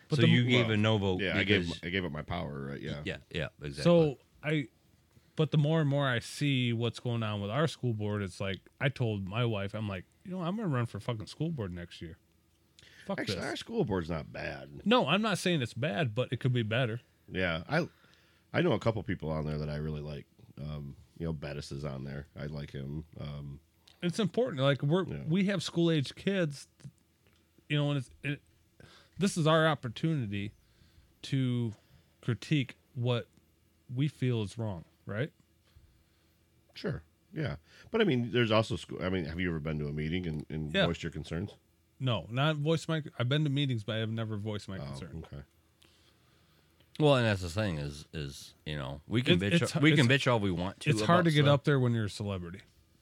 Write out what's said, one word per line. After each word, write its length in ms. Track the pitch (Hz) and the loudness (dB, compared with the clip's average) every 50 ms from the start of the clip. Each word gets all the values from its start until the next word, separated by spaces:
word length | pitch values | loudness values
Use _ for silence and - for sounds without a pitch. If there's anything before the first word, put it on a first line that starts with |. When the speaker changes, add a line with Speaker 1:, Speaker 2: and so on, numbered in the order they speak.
| - - | -8 -2
Speaker 1:
But 80 | 156 | 2
Speaker 2:
So 60 | 143 117 | 4 6
Speaker 1:
the 60 | 113 | 8
Speaker 2:
you 160 | 113 120 123 | 8 8 6
Speaker 1:
mo-, 40 | 120 | 6
Speaker 2:
gave 140 | 123 123 120 | 4 4 4
Speaker 3:
Well, 80 | 110 110 | 4 2
Speaker 2:
a 20 | 104 | 4
no 200 | 107 110 110 107 | 4 4 4 4
vote 220 | 98 98 92 92 | 4 2 0 0
Speaker 3:
yeah, 160 | 98 90 80 | 0 0 2
I 80 | 82 98 | 2 4
gave, 220 | 98 104 98 87 | 4 4 4 2
Speaker 2:
because 140 | 82 78 - - | 0 -4 -6 -6
Speaker 3:
I 60 | 87 | -4
gave 140 | 87 98 90 | -2 -2 -2
up 80 | 85 71 | -2 -4
my 100 | 76 76 | -6 -6
power, 440 | - 87 90 82 71 71 71 69 67 | -6 -4 -4 -4 -6 -6 -8 -8 -8
right? 100 | 69 - | -8 -8
Yeah. 200 | - 76 76 71 76 | -8 -8 -8 -6 -6
Speaker 2:
Yeah, 120 | 95 67 - - - | -8 -8 -8 -10 -8
yeah, 180 | - 80 76 - - - 71 | -6 -6 -6 -6 -8 -10 -10
exactly. 200 | 73 69 78 - | -10 -4 0 4
Speaker 1:
So 360 | 170 175 170 160 151 131 - _ _ _ - - | 6 8 8 6 4 2 -2 _ _ _ -10 -6
I, 260 | 147 160 156 139 - _ _ _ _ _ _ _ _ _ _ _ _ _ | -4 -2 -2 -4 -6 _ _ _ _ _ _ _ _ _ _ _ _ _
but 140 | - 156 147 | -2 0 2
the 80 | - 151 | 4 4
more 220 | 143 147 160 165 | 4 4 4 4
and 80 | 156 139 | 4 4
more 180 | 139 143 143 | 2 2 2
I 120 | 135 123 120 | 2 2 0
see 520 | - - - - 147 143 139 127 127 120 117 | -2 -4 -4 -2 0 2 2 2 2 2 0
what's 260 | 113 117 117 - - | 0 0 -2 -2 -2
going 220 | - 123 117 117 113 | -4 -2 -2 0 0
on 200 | 107 107 104 101 | -2 -2 -2 -2
with 80 | 101 | -2
our 160 | 107 139 165 143 | 0 0 0 0
school 240 | - - - 123 113 | 0 -2 -2 -2 0
board, 300 | 104 104 104 104 104 101 | 0 -2 -2 -2 -2 -2
it's 180 | 92 - - | -4 -4 -4
like, 200 | 101 98 95 92 - - _ - | -4 -4 -4 -6 -8 -14 _ -2
I 80 | 123 143 | -2 -2
told 380 | - - 127 113 107 101 98 | 0 0 -2 -2 0 -2 -4
my 180 | 90 98 113 123 | -4 -2 -2 0
wife, 300 | 117 110 98 98 98 - | 0 0 -2 -4 -4 -6
I'm 120 | 107 110 104 | -6 -6 -4
like, 160 | 95 92 82 _ _ _ - | -6 -6 -8 _ _ _ -14
"You 60 | 190 180 | -10 -8
know, 80 | 185 | -6
I'm 160 | 175 160 190 | -4 -4 -4
gonna 120 | 220 233 175 | -2 -2 0
run 180 | 139 120 117 | 0 0 0
for 120 | 113 - 101 | -2 -4 -6
fucking 280 | - - 120 110 107 | -6 -4 -4 -6 -6
school 240 | - - - 151 165 | -10 -8 -6 -4 -4
board 240 | 170 135 104 92 87 | -4 -4 -6 -6 -6
next 260 | 87 85 85 - - | -8 -10 -12 -14 -14
year. 160 | 90 82 - - _ _ _ _ _ _ _ _ _ _ _ - - - - - - | -14 -14 -14 -16 _ _ _ _ _ _ _ _ _ _ _ -20 -20 -20 -20 -14 -8
Fuck 140 | - 196 170 | -6 -6 -4
Speaker 3:
Actually, 140 | 294 - 101 | -4 -4 -4
Speaker 1:
this." 80 | 87 - | -4 -4
Speaker 3:
our 120 | - 339 | -4 -6
school 280 | - - - 226 233 180 | -6 -8 -6 -2 -2 0
board's 240 | 107 95 92 82 78 | 0 0 0 0 -2
not 240 | 87 78 71 - - | -4 -4 -6 -6 -8
bad. 480 | - 78 78 73 69 67 69 - 69 - | -8 -6 -6 -8 -8 -12 -14 -12 -4 0
Speaker 1:
No, 200 | 196 240 254 190 | 2 4 4 4
I'm 140 | 131 156 202 | 4 2 2
not 160 | 220 226 185 | 2 0 -2
saying 240 | 165 - 180 175 156 | 0 0 0 0 0
it's 140 | 123 110 - | 0 -2 -4
bad, 400 | 117 120 160 196 202 160 117 107 | -4 -4 -2 0 0 -2 0 0
but 180 | 117 127 - 123 | -2 -2 -2 -2
it 80 | 117 | 0
could 140 | - 131 123 | 0 2 2
be 80 | 123 113 | 2 0
better. 400 | 104 110 123 135 113 107 120 - _ _ _ _ - | 0 0 0 0 0 -2 -6 -10 _ _ _ _ -8
Speaker 3:
Yeah, 340 | - 90 92 87 82 80 87 - | -2 0 0 2 0 0 -2 0
I, 180 | 139 165 175 - - _ _ - _ _ _ _ _ _ _ _ - | 0 0 0 -2 -6 _ _ -20 _ _ _ _ _ _ _ _ 0
I 80 | 117 165 | 2 2
know 100 | 180 120 | 4 2
a 60 | 98 | 2
couple 240 | - 117 104 104 87 | 2 0 0 0 0
people 280 | - 92 - - 76 | -4 -4 -4 -2 -2
on 140 | 78 78 76 | -2 -2 -2
there 140 | 76 76 76 | -2 -2 -2
that 100 | 76 73 | -2 -4
I 80 | 73 | -4
really 240 | 76 76 78 76 76 | -4 -4 -4 -4 -4
like. 240 | 73 73 73 71 - _ _ - - - - - | -6 -8 -10 -10 -12 _ _ -20 -20 -20 -16 -12
Um, 380 | 69 73 76 73 71 69 69 - - _ - - | -10 -8 -8 -8 -10 -12 -14 -16 -20 _ -10 -6
you 80 | 82 | -4
know, 80 | 82 82 | -4 -4
Bettis 360 | 73 71 71 71 71 71 - | -4 -6 -8 -8 -8 -8 -8
is 140 | 71 69 71 | -8 -6 -6
on 180 | 73 67 67 65 | -6 -6 -6 -8
there. 220 | 69 69 71 71 - - 73 | -8 -8 -10 -12 -12 -12 -10
I 60 | 73 | -8
like 240 | 73 76 73 73 73 - | -8 -8 -8 -8 -8 -8
him. 320 | 71 67 67 73 78 80 - - - | -8 -8 -8 -8 -8 -10 -10 -12 -12
Um, 400 | 69 73 73 71 71 71 69 71 _ _ _ _ _ - - _ - | -10 -10 -10 -10 -10 -10 -12 -14 _ _ _ _ _ -20 -12 _ -4
Speaker 1:
It's 160 | 175 165 - | -4 -2 0
important. 420 | 220 175 - - 247 262 190 131 131 | -2 -2 0 -2 -2 -2 0 0 2
Like, 200 | 139 143 - - | 2 2 2 2
we're, 220 | 143 160 190 180 | 2 2 2 0
Speaker 3:
Yeah. 140 | 135 - 143 135 139 | -2 -6 -6 -4 0
Speaker 1:
we 160 | 156 196 196 | 2 2 2
have 180 | 196 202 175 - | 2 0 -2 -4
school-age 520 | - - 170 170 170 165 151 131 - - | -4 0 2 2 4 4 2 0 -2 -6
kids, 500 | - - 190 202 190 175 156 143 - - - _ - - - - _ _ _ _ _ _ _ _ _ _ _ _ _ _ - | -6 -2 -2 0 2 0 0 -2 -6 -14 -20 _ -20 -20 -20 -20 _ _ _ _ _ _ _ _ _ _ _ _ _ _ -2
you 80 | 151 | 0
know, 140 | 147 143 143 | 2 2 2
and 80 | 143 143 | 0 -2
it's, 120 | 127 - - - - | -4 -6 -10 -10 -6
it, 160 | 143 147 - _ _ _ _ _ _ _ - - - - - - _ - - | -6 -6 -6 _ _ _ _ _ _ _ -20 -20 -20 -20 -20 -20 _ -4 -2
this 180 | 165 202 - | 0 0 2
is 100 | 180 151 | 4 4
our 220 | 156 160 160 156 160 | 6 6 8 6 6
opportunity 840 | 151 - - 123 107 - - 160 165 147 120 101 101 101 101 - - _ _ _ _ _ - - _ _ - _ _ _ - | 4 2 -2 -6 -6 -2 0 0 2 2 0 0 -2 -2 -2 -4 -6 _ _ _ _ _ -20 -20 _ _ -20 _ _ _ -8
to 500 | - - 135 131 127 123 120 120 113 104 - _ _ - - _ _ _ _ - | -2 0 0 0 2 0 0 -2 -2 -4 -8 _ _ -20 -20 _ _ _ _ -4
critique 540 | - 120 - - - 165 147 127 - - _ _ _ - | -4 -4 -2 -2 0 0 0 0 0 -6 _ _ _ -6
what 320 | 127 120 123 123 117 - - _ _ _ _ _ _ _ _ _ _ _ - 127 | -4 -2 0 0 -2 -2 -6 _ _ _ _ _ _ _ _ _ _ _ -8 -4
we 140 | 123 143 151 | -2 -2 -2
feel 340 | - - 131 127 120 113 107 | -2 -2 -2 0 0 0 -2
is 160 | 95 - 113 | -4 -4 -6
wrong, 260 | 113 107 95 82 78 _ _ _ - | -6 -6 -6 -8 -10 _ _ _ -12
right? 240 | - 101 107 139 165 - _ _ _ _ _ _ _ - - - - _ _ _ _ _ _ _ _ _ _ _ _ _ _ _ _ - | -8 -4 -4 -4 -6 -8 _ _ _ _ _ _ _ -20 -20 -20 -20 _ _ _ _ _ _ _ _ _ _ _ _ _ _ _ _ -14
Speaker 3:
Sure. 280 | - - 202 143 - - _ _ _ _ _ - | -8 -6 -4 -4 -6 -8 _ _ _ _ _ -8
Yeah. 220 | 156 156 92 73 - _ _ - - - - - | -6 -4 -4 -4 -6 _ _ -20 -20 -10 -2 0
But, 80 | 226 | 2
I 40 | 226 | 4
mean, 260 | 196 135 123 120 117 - | 4 4 2 2 2 2
there's 180 | 123 120 110 | 2 4 4
also 240 | 110 107 110 - 90 | 6 4 4 2 0
school. 220 | 82 - - - - - | -6 -6 -8 -8 -4 -2
I 80 | 92 | 0
mean, 160 | 92 92 82 | 0 0 0
have 120 | 71 80 87 | -2 -2 -2
you 100 | 92 90 | 0 0
ever 100 | 82 80 | 0 -2
been 180 | 71 80 78 76 | -2 -2 -2 -2
to 80 | 73 | -2
a 60 | 71 71 | -2 -2
meeting 340 | 76 76 78 82 92 90 | -2 -2 -2 -2 -2 -2
and, 200 | 82 78 76 - - | -2 -4 -6 -6 -6
and 240 | - 78 78 73 80 | -6 -4 -4 -2 0
Speaker 1:
Yeah. 120 | 98 92 | 0 2
Speaker 3:
voiced 160 | 85 85 - - | 2 0 -2 -6
your 80 | 82 71 | -8 -8
concerns? 400 | 78 71 - 80 82 104 104 - - _ _ _ _ _ _ _ - | -8 -8 -6 -6 -6 -6 -6 -8 -14 _ _ _ _ _ _ _ -6
Speaker 1:
No, 260 | 131 131 117 98 - 95 | -4 -4 -4 -4 -6 -6
not 260 | 113 127 139 156 156 | -4 -2 0 0 0
voiced 320 | 147 143 156 165 156 - - | 0 0 0 0 -2 -2 -4
my, 140 | 160 160 143 - - - | -4 -4 -6 -6 -6 -4
I've 100 | 123 120 | -2 0
been 160 | 139 151 156 | 0 0 0
to 60 | 147 | 0
meetings, 340 | 135 143 147 135 127 110 101 | 0 0 0 0 -2 -2 -4
but 120 | - 107 | -4 -4
I 20 | 110 | -4
have 120 | 113 107 | -2 -2
never 260 | 113 113 113 107 110 | -4 -4 -4 -4 -4
voiced 320 | 101 101 110 104 101 - - | -6 -4 -4 -6 -6 -8 -8
my 100 | 95 95 | -10 -8
Speaker 3:
Oh, 40 | - | -8
Speaker 1:
concern. 400 | 69 69 67 92 80 71 80 78 | -8 -10 -10 -12 -12 -10 -12 -12
Speaker 3:
okay. 160 | - - 71 71 - _ _ _ _ _ _ _ _ _ _ _ _ _ _ _ _ _ _ _ _ _ _ _ _ _ _ _ _ - - | -12 -12 -14 -14 -16 _ _ _ _ _ _ _ _ _ _ _ _ _ _ _ _ _ _ _ _ _ _ _ _ _ _ _ _ -2 4
Speaker 2:
Well, 140 | 156 147 139 | 6 6 6
and 100 | 127 120 | 6 6
that's 160 | 110 104 92 90 | 4 2 2 0
the 60 | 87 | -2
thing 300 | 80 104 110 101 85 76 | -2 0 0 0 0 -2
is, 280 | 71 73 71 71 76 - - | -4 -6 -8 -10 -14 -12 -8
is, 420 | 80 73 69 69 - - - - _ - | -8 -8 -8 -8 -12 -16 -18 -20 _ -10
you 100 | 78 76 | -8 -6
know, 240 | 73 67 65 71 69 - | -6 -6 -6 -8 -10 -6
we 160 | - - 120 127 | -2 -2 0 4
can 120 | 143 175 175 180 | 4 4 4 4
Speaker 1:
It's, 0 | 101 170 | 2 2
Speaker 2:
bitch, 60 | 170 123 | 2 2
Speaker 1:
it's, 120 | 104 - | 2 0
Speaker 2:
we 160 | - 139 156 151 | 4 4 6 6
can 160 | 143 131 117 | 6 6 6
Speaker 1:
it's, 140 | 135 139 - | 4 4 4
Speaker 2:
bitch 60 | 135 | 4
all 100 | 123 113 | 2 4
we 100 | 101 101 | 2 2
want 300 | 90 82 90 95 - - | 0 0 -2 -4 -6 -4
to 100 | - 151 | -2 0
Speaker 1:
it's 100 | 147 107 - | 0 2 4
hard 180 | - 170 180 | 4 4 6
Speaker 2:
about 40 | 175 | 6
Speaker 1:
to 40 | 170 151 | 6 6
get 100 | 147 143 | 6 6
Speaker 2:
stuff. 100 | 143 143 | 6 6
Speaker 1:
up 100 | 135 - | 4 4
there 140 | 156 147 135 | 4 2 4
when 140 | 127 120 117 | 4 4 2
you're 120 | 117 107 | 2 0
a 40 | 98 | -2
celebrity. 500 | - - 107 104 101 92 87 85 85 92 - - _ _ _ _ _ _ | -4 -4 -4 -4 -4 -4 -6 -8 -12 -14 -16 -20 _ _ _ _ _ _